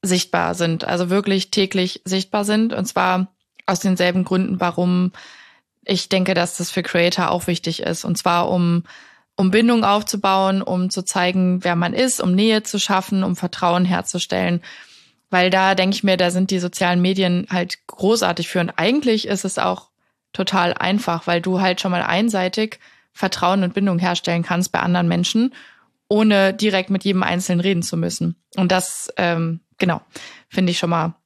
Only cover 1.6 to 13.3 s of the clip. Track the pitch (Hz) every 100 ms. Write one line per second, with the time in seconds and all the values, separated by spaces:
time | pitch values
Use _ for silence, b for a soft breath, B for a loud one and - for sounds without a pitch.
1.6 | 190 190 185 - - 190 190 214 202 214
2.6 | 226 - 190 - 185 185 185 _ _ _
3.6 | - 185 196 180 180 185 180 185 190 185
4.6 | 180 175 180 180 180 B B B B B
5.6 | _ _ - 190 - 190 185 175 175 -
6.6 | 175 - 170 170 170 175 170 175 175 170
7.6 | - 160 - 170 - 170 - 175 175 180
8.6 | 170 170 170 B B B B - 185 208
9.6 | 233 240 208 208 208 202 202 190 190 190
10.6 | - 180 185 190 185 196 180 185 180 180
11.6 | 185 170 175 - 254 - 185 185 220 214
12.6 | 214 202 - 196 190 196 185